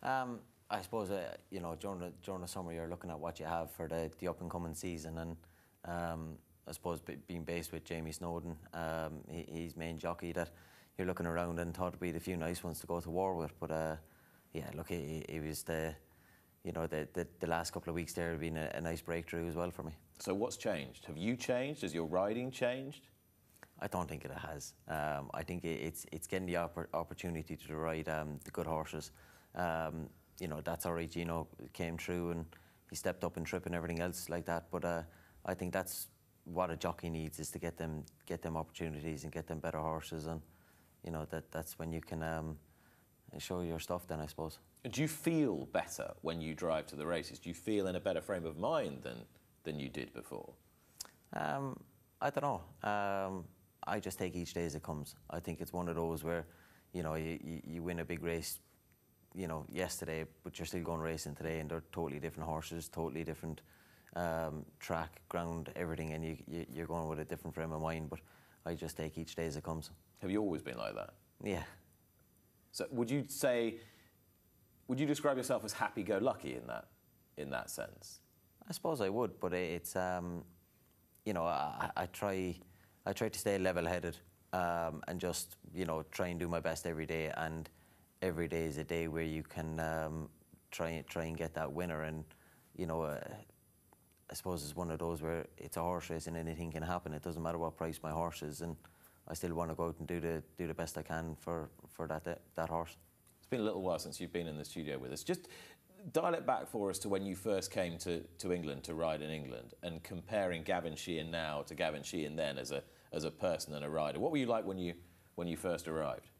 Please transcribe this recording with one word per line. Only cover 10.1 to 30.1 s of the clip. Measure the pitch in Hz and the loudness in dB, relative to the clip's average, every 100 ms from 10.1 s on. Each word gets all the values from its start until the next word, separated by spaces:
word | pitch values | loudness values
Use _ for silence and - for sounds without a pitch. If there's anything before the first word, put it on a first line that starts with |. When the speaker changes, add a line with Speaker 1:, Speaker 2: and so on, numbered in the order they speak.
| 87 87 | -2 -2
Speaker 1:
that | 85 82 - - - - - | 0 -2 -4 -20 -20 -20 -2
you're | 92 | 0
looking | 90 85 | 2 2
around | 82 87 85 | 4 2 2
and | 85 85 | 0 2
thought | 90 | 0
it'd | 82 | 2
be | 90 | 0
the | 80 | 0
few | 92 90 | 0 0
nice | 80 87 | 2 0
ones | 87 76 | -2 -4
to | 85 | 0
go | 87 | 0
to | 85 | 2
war | 85 95 90 | 2 2 2
with. | 78 - | -2 -2
But, | 82 | 0
uh, | 80 80 78 80 - - - - | 2 2 0 -6 -20 -20 -20 -8
yeah, | 80 71 | -6 -4
look, | 73 85 | -6 -2
it, | 87 71 78 - | -2 0 -2 -2
it | 80 | -2
was | 76 78 | -2 -4
the, | - 80 80 76 - - - - - _ | 0 2 2 -2 -12 -20 -20 -20 -20 _
you | 87 | -4
know, | 82 82 | 0 0
the, | 78 76 | 0 0
the, | - 85 - | -2 -2 -2
the | 85 | 2
last | 82 85 | 2 2
couple | - 85 | -4 -2
of | 85 | -2
weeks | 85 | 0
there | - 85 | 0 0
have | 82 | 2
been | 82 80 | 0 0
a, | 78 | -2
a | - | 0
nice | 82 82 | 0 -2
breakthrough | - 85 82 85 85 | 0 -2 0 -2 0
as | 82 | 0
well | 87 | 0
for | 85 | -2
me. | 80 80 - - | -6 -8 -14 -8
Speaker 2:
So | - | 0
what's | 98 117 - | 2 2 0
changed? | 120 90 67 - - | 0 0 -2 -8 -8
Have | 78 | -2
you | 98 123 | 2 2
changed? | - 123 135 151 | 2 2 2 -2
Has | 95 | -2
your | 80 82 | 0 2
riding | 87 101 110 127 | 4 4 2 -2
changed? | 131 123 127 135 147 - - _ _ - - - - | 2 2 2 -4 -10 -16 -20 _ _ -20 -20 -20 -6
Speaker 1:
I | 90 | -2
don't | 90 85 | 0 0
think | 78 69 | -2 -4
it | |
has. | 76 76 76 - - - | -6 -6 -6 -8 -12 -2
Um, | 80 76 73 69 - | 0 2 2 0 -4
I | |
think | 82 87 85 | -2 0 0
it, | 73 | 0
it's, | 71 78 - | 0 -4 -6
it's | 80 - | -6 0
getting | 95 92 | 0 4
the | 85 | 2
oppor-, | 85 - 82 78 | 2 0 -2 0
opportunity | 85 - 90 82 78 78 | -2 -2 -2 0 -2 -6
to | - 78 | -4 0
ride, | 80 80 78 | 2 2 2
um, | 78 76 73 | 0 0 -4
the | - | -6
good | - 78 | -2 2
horses. | 80 78 78 - - - - - | 2 0 -4 -6 -12 -20 -20 -10
Um, | - 87 80 80 80 78 | 0 2 2 0 -2 -6